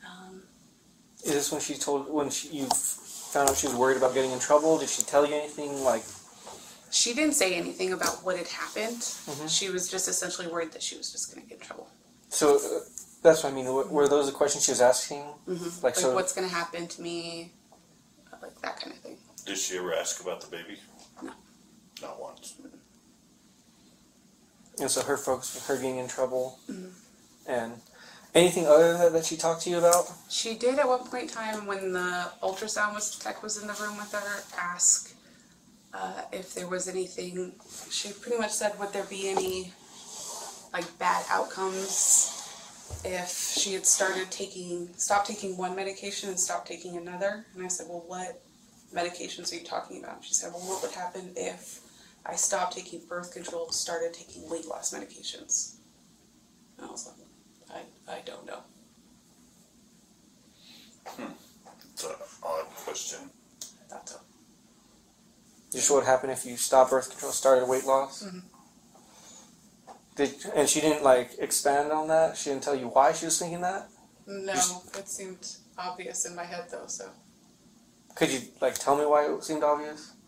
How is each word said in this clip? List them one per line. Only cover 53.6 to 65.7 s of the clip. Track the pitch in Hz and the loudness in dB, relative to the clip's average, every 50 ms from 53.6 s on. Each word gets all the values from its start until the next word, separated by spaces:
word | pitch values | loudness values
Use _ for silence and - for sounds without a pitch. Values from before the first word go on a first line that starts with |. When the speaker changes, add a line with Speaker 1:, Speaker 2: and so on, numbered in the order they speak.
| 165 | -6
Speaker 1:
and | 165 - | -4 -4
started | - - - 170 165 165 170 170 | -4 -4 -2 -2 -2 -2 -4 -6
taking | - 170 - - - 160 160 | -8 -16 -18 -18 -16 -10 -8
weight | 165 165 - | -8 -8 -6
loss | 156 - - - - - | -8 -10 -6 -6 -6 -6
medications?" | - - - - - - - - - - - - - - - - - - _ _ _ _ _ _ _ _ _ _ _ _ _ _ _ _ _ _ - | -6 -12 -12 -16 -14 -12 -12 -12 -12 -6 -2 -2 -2 -2 -4 -10 -20 -20 _ _ _ _ _ _ _ _ _ _ _ _ _ _ _ _ _ _ -18
And | - | -16
I | - | -14
was | - - - | -12 -14 -14
like, | - - - - - _ _ _ _ _ _ - - - - - - _ _ _ - | -14 -16 -20 -20 -20 _ _ _ _ _ _ -20 -18 -16 -16 -16 -16 _ _ _ -12
"I, | - | -12
I | - - | -12 -12
don't | - - - - | -12 -14 -14 -14
know." | - - - - - - - - _ _ _ - _ _ - _ _ _ _ - _ _ _ _ _ _ _ _ _ _ _ _ _ _ _ _ _ _ _ _ - _ _ - - - - - - - - _ | -14 -14 -14 -14 -18 -20 -20 -20 _ _ _ -20 _ _ -20 _ _ _ _ -20 _ _ _ _ _ _ _ _ _ _ _ _ _ _ _ _ _ _ _ _ -20 _ _ -20 -20 -20 -20 -20 -20 -20 -20 _
Speaker 3:
Hmm. | - - - - - - - - - - - _ - - - - - - | -16 -14 -12 -12 -12 -12 -16 -20 -20 -20 -20 _ -20 -20 -20 -20 -20 -12
It's | - - | -10 -8
an | - - - - - - - - | -8 -8 -10 -12 -18 -18 -10 -6
odd | - - - - - - - - | -4 -2 -2 -4 -6 -10 -12 -10
question. | - - - - - - - 277 277 - _ _ _ _ _ | -8 -8 -6 -8 -8 -8 -10 -12 -16 -20 _ _ _ _ _
Speaker 1:
I | - - - - - - | -16 -16 -16 -20 -20 -18
thought | - - - - | -18 -16 -16 -16
so. | - - - _ _ _ - _ _ _ _ _ _ _ _ _ _ _ _ _ _ _ _ _ _ _ _ _ - - - _ | -18 -18 -20 _ _ _ -20 _ _ _ _ _ _ _ _ _ _ _ _ _ _ _ _ _ _ _ _ _ -20 -20 -12 _